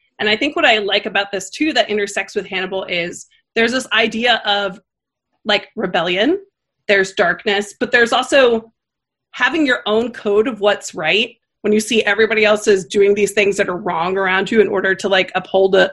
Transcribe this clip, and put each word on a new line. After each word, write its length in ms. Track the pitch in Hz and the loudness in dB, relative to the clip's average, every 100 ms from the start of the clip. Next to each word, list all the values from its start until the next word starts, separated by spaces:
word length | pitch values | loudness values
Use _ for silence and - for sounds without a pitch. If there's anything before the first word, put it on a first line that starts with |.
| _ - | _ -4
And 100 | 208 | -2
I 80 | 214 | 0
think 180 | 302 330 | -2 0
what 80 | |
I 140 | 285 214 | 2 2
like 280 | 202 202 208 | 0 -2 -2
about 260 | 196 202 | -4 -4
this 180 | 190 - | -8 -10
too 220 | - 311 | -4 -2
that 180 | 240 208 | 0 0
intersects 440 | 208 202 202 196 | -2 -2 -6 -6
with 120 | 202 180 | -8 -6
Hannibal 380 | 190 185 190 | -8 -6 -6
is 420 | - 175 175 - - _ _ | -6 -6 -6 -10 -20 _ _
there's 180 | 226 233 | -2 0
this 140 | 254 254 | 0 -2
idea 440 | 214 226 220 240 226 | 0 0 0 0 0
of, 360 | 214 202 202 185 _ _ _ _ _ _ | 0 -2 -4 -8 _ _ _ _ _ _
like, 240 | 214 202 - 220 | -2 -2 -2 -8
rebellion, 640 | 190 180 175 180 254 392 - _ _ _ - | -4 -2 -2 0 0 -2 -6 _ _ _ 0
there's 240 | 202 190 | 0 0
darkness, 640 | - 175 175 214 202 202 - | 0 0 0 -2 -2 -4 -6
but 120 | 240 | 0
there's 200 | 240 233 | 2 2
also 600 | 247 262 285 240 226 - _ _ _ _ _ _ | 0 2 4 4 2 -4 _ _ _ _ _ _
having 340 | - 247 320 269 | -2 -2 0 0
your 160 | 247 202 | 0 0
own 260 | 214 240 | 0 -2
code 340 | - 214 208 262 | -6 0 0 0
of 120 | 196 | 0
what's 340 | 202 196 - | 0 0 -6
right 420 | 202 160 196 240 _ _ _ | -6 -2 0 -2 _ _ _
when 100 | 208 | 0
you 80 | 214 | 0
see 220 | 214 226 | 2 0
everybody 400 | 208 208 220 220 | 0 2 2 4
else 220 | 208 208 220 | 2 2 2
is 180 | 190 | 0
doing 300 | 175 208 202 | 0 2 2
these 180 | 202 196 | 2 0
things 240 | 214 202 196 | 2 0 0
that 120 | 185 | -2
are 80 | 180 | -2
wrong 400 | 170 170 175 190 | -4 -2 -2 -2
around 340 | 190 190 196 | 0 0 0
you 100 | 226 | 2
in 80 | 196 | 2
order 260 | 190 190 | 2 -2
to, 140 | 185 202 | -2 0
like, 240 | 190 185 | 0 0
uphold 400 | 185 - 190 190 | -4 -2 2 4
a, 160 | 190 185 | 4 2